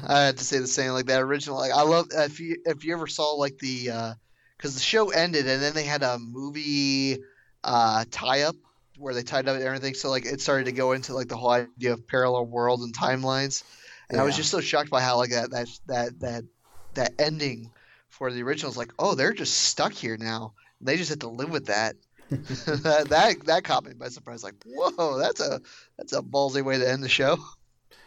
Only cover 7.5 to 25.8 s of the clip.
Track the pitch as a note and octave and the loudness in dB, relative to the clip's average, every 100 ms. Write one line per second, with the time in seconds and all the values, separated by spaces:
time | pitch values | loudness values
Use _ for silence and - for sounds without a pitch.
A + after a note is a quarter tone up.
7.5 | _ - B2 A2+ A2 A2+ - B2 C3+ D3 | _ 0 4 4 4 0 -4 0 2 2
8.5 | E3+ _ _ _ - C#3 B2 B2 C#3 C3+ | -2 _ _ _ -14 -6 -6 -2 -2 0
9.5 | C3+ C3 C3 C3+ C3 C#3+ C3 A#2+ C3+ - | 0 -2 -4 -4 -4 -2 -2 -2 -4 0
10.5 | C3+ B2+ B2 C3 C3 B2+ C3 B2 A#2 B2 | 2 2 0 0 0 -2 -6 -6 -2 2
11.5 | A#2+ A#2+ - B2 A#2 A#2 C3 B2+ B2 A#2+ | 2 2 -4 -2 -2 0 2 2 2 -2
12.5 | A#2+ A#2+ B2 A#2+ A#2 - C3 C3 C3 C#3 | 0 2 2 -2 -2 0 0 0 0 -2
13.5 | C3+ - - - - - - C#3 C#3+ D3+ | -4 -10 -20 -20 -20 -4 0 2 2 0
14.5 | F#3+ D3 D3+ D3+ C3+ B2+ B2 B2 A#2+ A#2 | 0 0 0 2 2 2 2 2 0 -2
15.5 | B2+ A#2 - - B2 A#2+ B2 B2+ A#2+ A#2 | -4 -6 -10 -6 -2 -2 -4 -8 -8 -10
16.5 | _ _ - - - A#2+ - D3+ D#3 D3 | _ _ -16 -8 -2 -2 2 0 0 -4
17.5 | A#2 A2+ _ _ _ _ - C3 B2 B2 | -4 -12 _ _ _ _ -8 -6 -4 -2
18.5 | D3+ D#3 A#2+ A#2 - F3+ D3 D3+ A3 D3+ | -2 -4 -6 -8 -2 0 4 2 0 -2
19.5 | - - - D3+ - B2 A2 A2+ A2+ A2 | 0 0 2 0 0 -6 -4 -4 -6 -8
20.5 | _ _ _ B2+ D#3+ D#3+ D3+ A#2+ A#2 D3 | _ _ _ -2 0 0 -6 -8 -6 -4
21.5 | D#3+ A#2+ G#2 A2 - _ _ - C3+ - | -4 0 0 0 -4 _ _ -8 -6 -6
22.5 | C3 - D3 D#3+ D3+ C#3+ D3+ G#3+ F#3+ D#3 | -8 -4 -2 2 2 4 6 6 4 2
23.5 | E3+ - C3+ C#3 B2 B2+ - - A#2 G2 | 0 2 -2 -2 -12 -14 -14 -16 -14 -14
24.5 | G#2 A2 C3 - F4 E3 C3 D3 - C#3+ | -16 -14 -2 -2 0 0 0 0 0 -4
25.5 | C3+ - - | -4 -8 -20